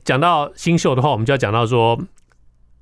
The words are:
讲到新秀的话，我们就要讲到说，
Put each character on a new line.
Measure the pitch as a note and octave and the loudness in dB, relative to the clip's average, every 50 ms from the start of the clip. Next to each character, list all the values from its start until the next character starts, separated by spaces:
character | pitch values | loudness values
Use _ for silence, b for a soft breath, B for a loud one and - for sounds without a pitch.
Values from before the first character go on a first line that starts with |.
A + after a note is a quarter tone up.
| _ | _
讲 | - C3 C3 | -2 -2 0
到 | E3 F3 E3+ D3+ D3 - - | 2 2 0 0 -2 -4 -8
新 | - - E3+ E3+ | -6 -2 0 0
秀 | E3 - E3+ C3 | 2 2 0 0
的 | B2 | 0
话， | B2 D3+ | 0 0
我 | B2 | 0
们 | A2 A2+ | 0 0
就 | B2 | 0
要 | C#3 | 0
讲 | B2+ B2+ G2+ G#2+ | 0 0 -2 0
到 | A#2 A#2+ | 0 0
说， | A2 B2+ A#2 A2+ A2+ A#2 C3 F3 - - - _ _ _ _ _ - _ _ _ _ - _ | 0 2 2 2 2 0 -2 -4 -12 -16 -20 _ _ _ _ _ -20 _ _ _ _ -20 _